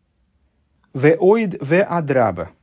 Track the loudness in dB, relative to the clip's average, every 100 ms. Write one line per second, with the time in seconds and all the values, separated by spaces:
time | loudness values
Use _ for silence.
0 | _ _ _ _ _ _ _ _ _ 0
1 | 2 4 2 2 0 -6 -2 0 0 -4
2 | -2 0 0 -2 -10 _